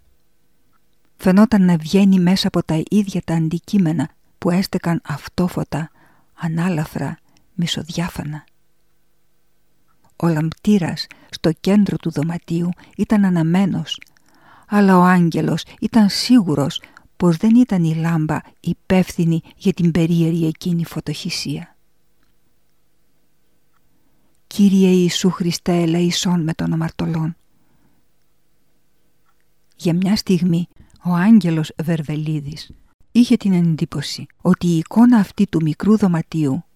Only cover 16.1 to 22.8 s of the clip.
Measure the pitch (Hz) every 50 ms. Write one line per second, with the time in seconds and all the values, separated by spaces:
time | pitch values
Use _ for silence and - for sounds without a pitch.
16.1 | - - - - 247 254 185 165 147 143 139 151 - - - - - - _ _
17.1 | _ - 185 175 165 160 - 220 226 247 254 - 208 185 165 160 160 165 160 170
18.1 | 170 165 156 156 156 139 - - _ _ - 170 170 - _ - 190 185 180 -
19.1 | - - 170 165 165 165 - - - _ - 196 180 - 170 175 151 175 165 165
20.1 | 175 170 165 160 165 170 165 156 160 - - 180 175 170 165 - - 160 - -
21.1 | - - - 180 - - - - 139 160 170 - _ _ _ _ _ _ _ _
22.1 | _ _ _ _ _ _ _ _ _ _ _ _ _ _